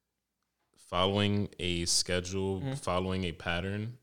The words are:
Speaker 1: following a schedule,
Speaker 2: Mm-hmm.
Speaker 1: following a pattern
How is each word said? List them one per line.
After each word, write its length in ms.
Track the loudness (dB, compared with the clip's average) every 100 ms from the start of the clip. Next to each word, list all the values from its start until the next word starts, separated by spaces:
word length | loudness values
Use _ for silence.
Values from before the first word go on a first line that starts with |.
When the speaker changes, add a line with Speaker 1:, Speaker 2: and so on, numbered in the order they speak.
| _ _ _ _ _ _ _ _ -4
Speaker 1:
following 600 | 2 4 4 4 2 0 -2
a 260 | -2 0
schedule, 760 | 2 0 2 0 0 -2 -2 -2
Speaker 2:
Mm-hmm. 140 | -4
Speaker 1:
following 500 | -6 -2 0 0 0
a 80 | -2
pattern 680 | -4 -2 -2 -2 -4 -6 -10